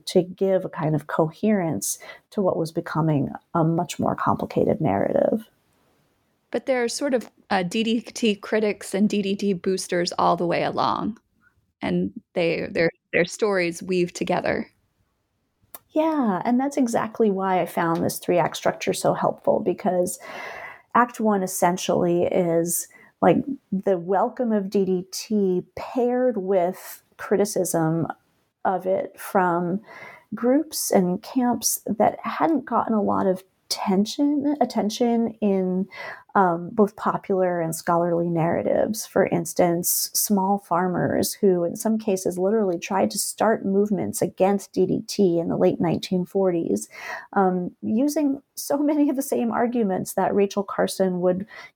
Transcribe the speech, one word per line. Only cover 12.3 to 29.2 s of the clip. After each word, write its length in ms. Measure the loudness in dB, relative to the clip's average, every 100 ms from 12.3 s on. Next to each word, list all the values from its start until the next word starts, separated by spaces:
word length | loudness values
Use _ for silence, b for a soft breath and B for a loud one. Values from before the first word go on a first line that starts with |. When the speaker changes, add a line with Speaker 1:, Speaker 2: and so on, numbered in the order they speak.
Speaker 2:
they, 360 | -2 0 0 -4
their, 180 | 0 0 0 _
their 140 | 2 2
stories 580 | 0 0 2 0 -4
weave 300 | -2 0 0
together. 560 | -2 -2 0 0 -2 -4 _ _ _ _ _ _ _ _ _ _ -20 _
Speaker 1:
Yeah, 520 | 0 0 2 0 0 0
and 120 | 0
that's 200 | 0 0
exactly 520 | 0 0 -2 0 0
why 320 | 2 0 0
I 40 | 0
found 360 | -2 0 0
this 140 | -2 -2
three-act 380 | 0 0 0 0
structure 380 | -2 -2 -4
so 200 | 0 0
helpful, 460 | 2 0 0 0 2
because 580 | 0 -2 -2 0 -2 -4 B B B B B B B 2
Act 240 | 2 0
One 240 | 0 0
essentially 800 | 0 2 2 2 0 2 2 2
is, 640 | 2 2 2 2 0 -4 -8 B B _
like, 220 | 4 4 0 -8 _
the 260 | -2 0 0
welcome 540 | 0 0 0 0 0
of 180 | 0 0
D 160 | 0 0
D 200 | 0 -4
T 520 | -12 -2 0 2 0 -4 -12
paired 600 | -8 -2 0 2 0 0
with 680 | 0 2 2 -2 -12 -18 _ -18
criticism 880 | 0 2 2 0 0 2 2 2 -2 -6 _ _ _ _
of 220 | -2 -2 0
it 340 | -2 -2
from 640 | -12